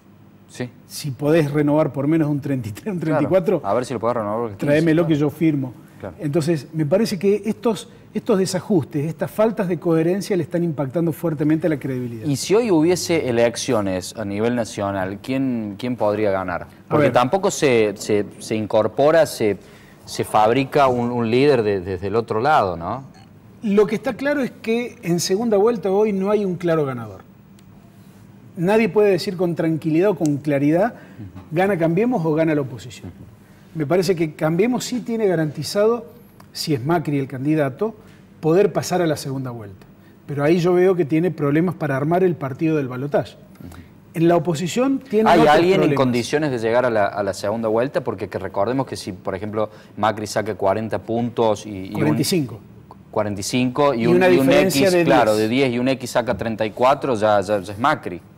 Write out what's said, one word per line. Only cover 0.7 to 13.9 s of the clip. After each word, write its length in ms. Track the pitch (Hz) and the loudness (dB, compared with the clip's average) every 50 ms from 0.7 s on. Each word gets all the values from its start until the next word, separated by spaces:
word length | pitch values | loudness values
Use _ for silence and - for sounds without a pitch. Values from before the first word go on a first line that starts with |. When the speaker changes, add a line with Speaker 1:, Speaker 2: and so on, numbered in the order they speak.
| - - - | -12 -16 -20
Speaker 2:
Si 240 | - - - - 143 | -16 -14 -10 -10 -10
podés 400 | 123 - 143 147 160 170 147 139 | -8 -2 0 2 4 4 2 2
renovar 420 | 143 151 147 147 147 156 156 143 | 2 2 2 4 4 2 2 0
por 140 | - 139 139 | -2 -2 0
menos 220 | 147 160 165 151 147 | 2 2 2 2 2
de 40 | |
un 80 | 151 139 | 0 -2
treinta 280 | - 143 139 127 107 104 | -2 -2 -4 -4 -4 -6
y 20 | |
tres, 240 | 107 - - 220 190 | -10 -10 -8 -6 -6
un 60 | 170 | -4
Speaker 1:
Claro. 180 | 156 156 156 147 | -2 0 0 0
Speaker 2:
treinta 40 | - | 2
y 20 | |
cuatro, 340 | - 175 190 165 214 190 151 - | 2 2 2 2 2 0 0 0
Speaker 1:
A 100 | 98 104 | 0 0
ver 100 | 123 127 | 0 0
si 80 | - | -2
lo 60 | 127 107 | -4 -2
podés 200 | 110 117 120 117 | -2 -2 0 0
renovar, 200 | 107 101 107 117 120 113 | -2 -2 -2 -2 -4 -4
porque 140 | 101 - - | -6 -4 0
Speaker 2:
tráemelo 400 | 135 143 156 170 165 151 165 175 | 2 2 4 4 4 4 2 2
Speaker 1:
quince, 140 | 160 160 143 | 2 2 0
Speaker 2:
que 20 | |
yo 100 | 151 143 | 0 0
firmo. 420 | 147 - 170 160 151 139 131 123 - - - - - - | 0 0 0 0 0 0 -2 -6 -10 -14 -20 -20 -18 -16
Speaker 1:
Claro. 160 | - 95 - - | -14 -14 -10 -8
Speaker 2:
Entonces, 480 | 156 147 143 175 139 165 170 143 127 - | -6 -2 -2 0 0 0 -2 -2 -4 -6
me 140 | - 156 156 | -4 -4 0
parece 320 | 143 185 202 226 - 214 160 | 2 2 2 0 0 -2 -2
que 240 | 202 196 208 202 202 | 0 0 0 0 -2
estos, 440 | 220 208 - - 240 208 - - - - - - - | -4 -6 -4 -2 -4 -4 -4 -6 -16 -20 -20 -18 -12
estos 260 | - 214 - - - 185 | -10 -6 -2 0 0 0
desajustes, 680 | 190 - - 180 - - 220 160 131 - - 147 139 | 0 0 -4 -4 -2 0 0 0 0 -2 -4 -4 -4
estas 280 | 165 - - 180 - | -4 -4 -6 -8 -4
faltas 340 | - - 214 233 202 - 196 | 0 0 0 0 0 -2 -4
de 140 | 170 185 147 | -4 -4 -2
coherencia 560 | - 175 165 160 160 170 185 202 - - 208 | 0 0 0 2 2 0 0 -2 -2 -2 -2
le 80 | 170 147 | -2 -2
están 180 | - - 170 | -2 -2 -2
impactando 480 | 170 170 143 156 143 131 117 175 165 165 | -2 -2 -2 -4 -6 -4 -2 -2 -2 -2
fuertemente 560 | - - - 165 156 139 156 147 160 160 170 | -2 -2 -4 -4 -2 0 0 0 0 2 0
a 40 | 170 | -2
la 80 | 156 127 | -2 -2
credibilidad. 480 | - 135 131 123 123 120 117 110 110 151 | -4 -6 -6 -6 -6 -8 -8 -6 -4 -4
Speaker 1:
Y 80 | 139 | -4
si 180 | - - - 190 | -2 0 2 2
hoy 160 | 226 247 220 | 2 4 4
hubiese 580 | 180 156 156 170 180 170 - - 170 156 - 127 | 2 4 4 2 2 0 0 0 0 0 0 0
elecciones 840 | 117 117 117 120 117 - - - 123 107 101 95 | 2 2 2 2 0 -2 -2 -2 0 0 0 0